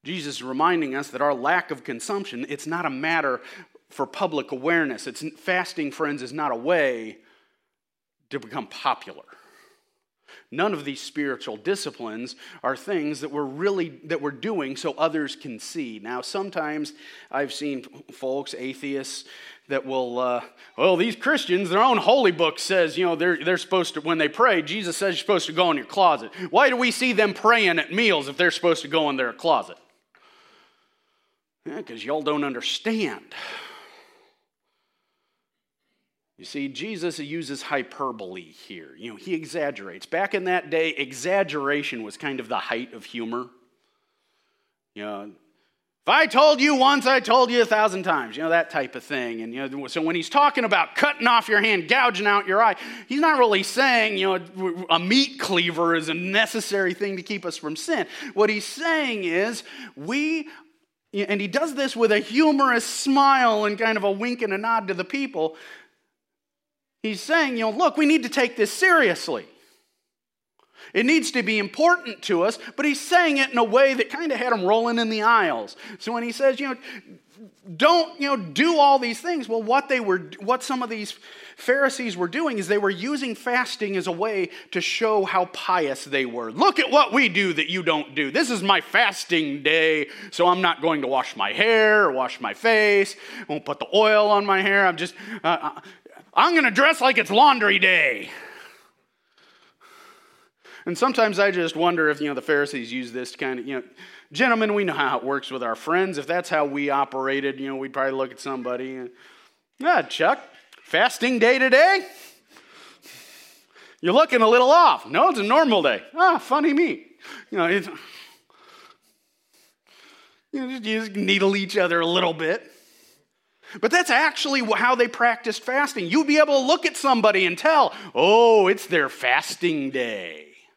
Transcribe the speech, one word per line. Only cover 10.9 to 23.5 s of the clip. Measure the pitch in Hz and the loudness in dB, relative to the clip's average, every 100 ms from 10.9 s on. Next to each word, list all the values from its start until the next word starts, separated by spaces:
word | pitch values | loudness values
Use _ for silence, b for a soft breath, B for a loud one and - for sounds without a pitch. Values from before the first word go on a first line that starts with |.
| 135 | -12
spiritual | - 151 143 127 - 107 | -10 -6 -6 -6 -10 -8
disciplines | 165 196 156 - 117 110 123 - B B | -6 -6 -8 -10 -12 -10 -14 -16 B B
are | 127 131 | -6 -6
things | - 185 147 143 | -6 -4 -4 -8
that | 143 | -8
we're | 143 139 | -8 -8
really, | 139 196 196 165 131 | -4 -4 -2 -6 -10
that | 156 165 | -8 -6
we're | 143 | -6
doing | 135 214 202 135 135 | -6 -6 -4 -6 -6
so | 165 139 | -8 -2
others | 160 156 139 - | -2 -2 -6 -10
can | 143 110 | -14 -14
see. | - 165 127 107 | -12 -10 -10 -12
Now, | 107 123 | -10 -10
sometimes | - 202 196 175 151 151 147 - B B B | -8 -8 -6 -6 -4 -6 -8 -12 B B B
I've | 135 143 | -6 -4
seen | - 147 135 123 147 - | -6 -8 -8 -12 -20 -20
folks, | 131 131 135 139 | -10 -6 -6 -8
atheists, | - 127 131 143 139 135 - - B B B _ | -10 -10 -10 -8 -8 -8 -14 -16 B B B _
that | 139 135 | -6 -2
will, | 131 123 120 | -4 -2 -2
uh, | 127 123 - _ B - | -2 -2 -6 _ B 2
"Well, | 165 175 | 2 4
these | 226 226 | 0 -2
Christians, | 262 302 - 180 190 | -2 -2 0 -2 0
their | 190 | 2
own | 254 226 | 4 4
holy | 165 269 214 | 4 4 4
book | 165 165 - | 2 0 0
says, | - 190 165 165 | -2 0 0 0
you | 180 | -2
know, | 160 | 0
they're, | 175 165 | 0 0
they're | 165 | -2